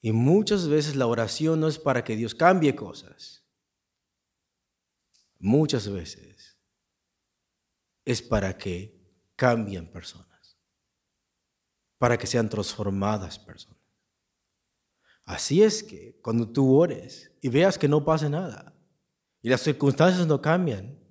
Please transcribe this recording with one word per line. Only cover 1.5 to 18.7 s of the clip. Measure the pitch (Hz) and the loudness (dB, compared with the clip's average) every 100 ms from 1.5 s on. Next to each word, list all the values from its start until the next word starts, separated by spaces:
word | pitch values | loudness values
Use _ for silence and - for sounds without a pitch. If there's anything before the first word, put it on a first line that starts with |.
| 160 | 0
no | 156 | -2
es | 156 | -2
para | 147 123 117 | -2 -2 -2
que | 110 | -6
Dios | 113 | -6
cambie | - 165 190 151 | 2 4 6 2
cosas. | - 104 - - - - - _ _ _ _ _ _ _ _ _ _ _ _ _ _ _ _ _ _ _ _ | 0 -8 -16 -20 -20 -20 -20 _ _ _ _ _ _ _ _ _ _ _ _ _ _ _ _ _ _ _ _
Muchas | 98 135 151 131 101 | 2 2 2 -2 -4
veces | 98 80 - - _ - _ _ _ _ _ _ _ _ _ _ _ _ _ _ _ - | -10 -12 -16 -20 _ -20 _ _ _ _ _ _ _ _ _ _ _ _ _ _ _ -6
es | 120 | -6
para | - 107 98 - | -2 -2 -2 -6
que | 98 87 107 _ _ _ _ - | -8 -8 -12 _ _ _ _ -2
cambien | 127 117 104 95 82 | 0 0 -4 -10 -12
personas, | - - - - _ _ _ _ _ _ _ _ _ _ _ _ _ _ _ _ _ | -18 -18 -20 -20 _ _ _ _ _ _ _ _ _ _ _ _ _ _ _ _ _
para | 123 117 | 0 0
que | 127 | -2
sean | 123 110 | -2 -2
transformadas | 107 98 - 101 98 101 107 92 - | -4 -6 -6 -6 -2 -2 -4 -8 -16
personas. | - - - _ _ _ _ _ _ _ _ _ _ _ _ _ _ _ - | -20 -20 -20 _ _ _ _ _ _ _ _ _ _ _ _ _ _ _ -14
Así | 85 - 151 | -8 0 4
es | 214 214 | 4 2
que | - 80 - - | -8 -18 -20 -14
cuando | - 117 110 | -2 -2 0
tú | 117 131 135 | 2 6 6
ores | 170 131 - - - _ | 4 0 -12 -20 -20 _
y | 135 | -2
veas | 127 185 190 | 2 2 2
que | 147 | 2
no | 151 147 | 2 2
pasa | 160 147 | 0 0
nada | 147 180 - - | -4 -8 -12 -20